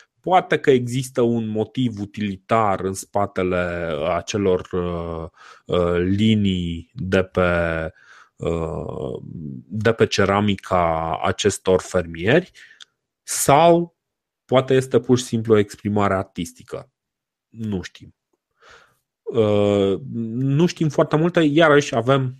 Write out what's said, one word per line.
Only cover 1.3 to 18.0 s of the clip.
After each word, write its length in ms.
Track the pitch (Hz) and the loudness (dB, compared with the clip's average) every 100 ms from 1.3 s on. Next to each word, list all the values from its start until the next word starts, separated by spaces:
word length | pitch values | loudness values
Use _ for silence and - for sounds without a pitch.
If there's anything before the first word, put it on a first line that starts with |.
| 117 110 | 0 -2
motiv 520 | 107 107 - 120 101 | -4 -4 -2 -4 -4
utilitar 800 | 104 - 104 92 - 113 104 95 | -10 -6 -6 -6 -2 0 2 0
în 120 | 95 | -4
spatele 640 | 95 - 101 101 - 92 90 90 87 85 73 82 | -6 -6 -4 -2 -2 -2 0 -2 -4 -6 -4 -2
acelor, 540 | 87 - 107 98 90 - | -2 -4 -2 0 0 -2
uh, 560 | 92 87 87 85 82 82 - - - - 90 | -6 -4 -6 -8 -8 -12 -16 -20 -20 -4 -2
uh, 200 | 87 87 | 0 0
linii 920 | 90 98 110 107 101 92 85 85 82 | 0 2 2 2 0 -2 -4 -8 -12
de 280 | - 92 95 | -12 -2 0
pe, 720 | 92 - 90 87 85 80 80 - _ - _ _ | 0 0 0 0 -2 -4 -6 -12 _ -20 _ _
uh, 840 | 80 82 80 78 76 - 65 - 71 87 76 64 - | -6 -4 -4 -8 -10 -10 -10 -10 -12 -14 -14 -14 -12
de 240 | 107 110 | -2 0
pe 140 | 110 110 | 2 0
ceramica 1120 | - 95 101 104 98 - 92 85 80 82 78 | 2 0 2 0 -2 -2 0 0 0 -4 -4
acestor 580 | 85 - 104 - - 92 | -4 0 -2 0 2 0
fermieri, 720 | - 92 85 82 92 160 - - - _ - _ _ _ | 2 -4 -4 -4 2 2 0 -12 -20 _ -20 _ _ _
sau 760 | - - - 139 170 170 170 _ _ _ _ _ | -10 -2 4 6 6 4 2 _ _ _ _ _
poate 300 | _ 127 127 | _ 0 4
este 260 | 131 131 120 | 0 2 0
pur 180 | - 123 | 4 2
și 60 | |
simplu 300 | - 117 110 | 2 -4 2
o 40 | 107 | 2
exprimare 560 | 101 - 104 104 101 | 2 -4 -4 0 2
artistică. 760 | 95 92 - 85 - - - - _ _ _ _ _ _ | 0 -4 -10 -12 -12 -14 -14 -14 _ _ _ _ _ _
Nu 340 | 113 110 95 | -12 -6 -6
știm. 320 | 87 - | -8 -16